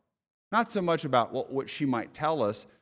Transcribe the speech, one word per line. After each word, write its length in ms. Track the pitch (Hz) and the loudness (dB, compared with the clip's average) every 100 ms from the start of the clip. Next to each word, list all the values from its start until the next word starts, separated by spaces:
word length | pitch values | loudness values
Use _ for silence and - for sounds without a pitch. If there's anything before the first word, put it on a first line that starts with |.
| _ _ _ _ - | _ _ _ _ -4
Not 220 | 214 226 | -2 0
so 80 | 208 | 0
much 240 | 175 165 151 | 0 0 2
about 260 | 127 110 | 2 2
what, 180 | 127 - | 0 -4
what 200 | 135 131 | -4 -4
she 160 | - 143 | -2 0
might 280 | 123 98 | 0 -2
tell 300 | - 156 160 | -2 0 2
us, 240 | 107 147 - _ | 0 -2 -8 _